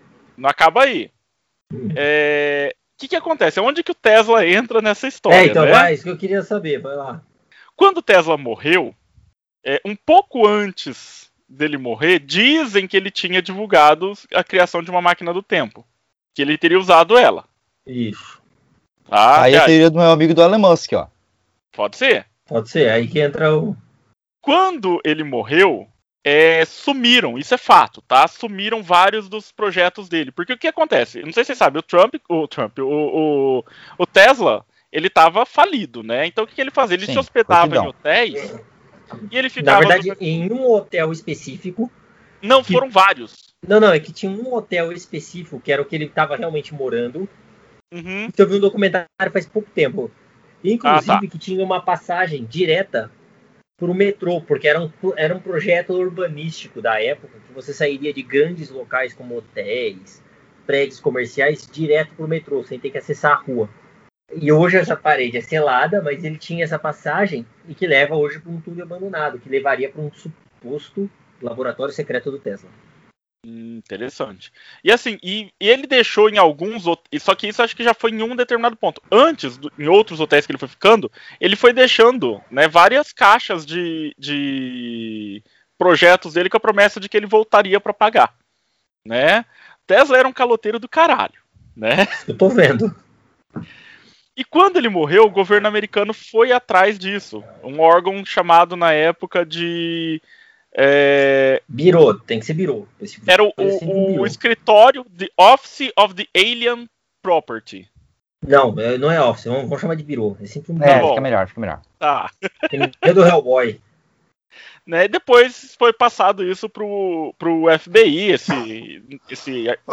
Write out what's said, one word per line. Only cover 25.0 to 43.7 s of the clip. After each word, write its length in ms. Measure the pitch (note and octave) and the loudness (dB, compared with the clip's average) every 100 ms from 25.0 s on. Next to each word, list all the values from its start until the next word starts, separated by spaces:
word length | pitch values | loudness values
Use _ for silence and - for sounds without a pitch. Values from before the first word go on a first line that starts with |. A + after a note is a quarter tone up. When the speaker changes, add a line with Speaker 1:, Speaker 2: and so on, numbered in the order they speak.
| D#3+ | -2
Speaker 1:
ele 180 | D#3 | -4
morreu, 640 | D3+ B2 G#2+ D#3+ F#3+ A#2 G2 _ _ _ | -4 -6 -2 2 2 0 -10 _ _ _
é, 420 | C#3+ D3+ D#3+ E3 D#3+ | 0 4 4 4 -2
sumiram, 720 | - - C4+ A#3+ B3 E3 A#2+ | -4 -6 -2 2 2 0 -6
isso 160 | D3 | -4
é 40 | B3 | -2
fato, 440 | - F#3+ A#2 _ | 4 4 4 _
tá? 260 | - C3 D#3+ | 0 2 2
Sumiram 540 | - A#3 G3 G#3 A3+ | 0 -12 -8 -8 -6
vários 480 | F3 F3 F#3+ G#3+ G3 | 0 2 4 0 -6
dos 220 | G#3 - | -14 -14
projetos 580 | - G#3 F3+ F3+ G3 F#3+ | -8 -4 0 -2 -2 -8
dele. 220 | E3+ C3+ | -6 -6
Porque 220 | - F3 | -8 -10
o 40 | B3 | -6
que 100 | E4 | -6
acontece? 520 | D#4+ D#4+ D#3+ A#2 A#2+ | -4 -2 -2 -2 -8
Eu 60 | D3+ | -8
não 80 | |
sei 100 | G3 | -4
se 60 | B3+ | -4
você 60 | B3 | 0
sabe, 220 | F3 C#3+ | 0 0
o 60 | |
Trump, 320 | - F3 G3 D#4 - | -2 2 2 0 -6
o 200 | E3 D3 | -4 -4
Trump, 320 | - A2 - | -6 -8 -6
o, 800 | C3+ D3 D3+ D#3 D#3 C#3+ C3+ B2+ | -6 -4 -2 -2 -2 0 0 -2
o, 60 | - - - - | -4 -16 -14 -6
o 80 | F3 | 0
Tesla, 580 | - G#3+ C4 F3 G#2 - _ _ | 6 6 6 0 -2 -6 _ _
ele 180 | D3+ E3 | -6 -2
tava 360 | - E3 F3+ B3+ | 4 4 4 -2
falido, 560 | - F#4 D4 D#3+ A#2 | 0 0 0 -8 -12
né? 240 | A2 A#2+ E3 | -6 -4 -4
Então 200 | F#3+ A3 | -6 -8
o 20 | |
que 80 | - | -6
que 60 | |
ele 100 | C4+ | -6
fazia? 240 | - B3 F3+ | -2 -2 -2
Ele 100 | G3 | -4
Speaker 3:
Sim, 80 | |
Speaker 1:
se 60 | - | -6
hospedava 420 | - B3 A3 F3 | -4 -2 2 2
Speaker 3:
fudidão. 220 | E3+ C3+ F#2 | 2 0 -4
Speaker 1:
em 20 | |
hotéis 680 | - D3 F#3 A#3 C#3+ - - - _ _ _ - - G#3 | -6 -4 -2 -2 -6 -14 -18 -20 _ _ _ -20 -20 -10
e 80 | A#3 | -6
ele 100 | C4 | -6
Speaker 2:
Na 60 | |
Speaker 1:
ficava 260 | - D3 G3+ | -4 2 4
Speaker 2:
verdade, 280 | F#3+ F3+ F#3 | 4 2 0
Speaker 1:
no 60 | G3 | -8
Speaker 2:
em 300 | E3+ E3 F3 | -6 -6 -6
um 200 | B3 B3+ | -2 0
hotel 400 | G#3+ - F3 D#3+ | 0 -2 -4 -4
específico. 800 | D#3+ - D3+ - - F#3 F3+ B3 _ _ _ _ _ | -6 -10 -12 -12 -16 -12 -8 -10 _ _ _ _ _
Speaker 1:
Não, 220 | G3+ C4 | 0 0
Speaker 2:
que 80 | B3+ | 2
Speaker 1:
foram 180 | A#3+ C4+ | -2 0
vários. 640 | G3 G3 D3 A#2 - _ _ | 2 2 2 -8 -20 _ _
Speaker 2:
Não, 120 | - | 0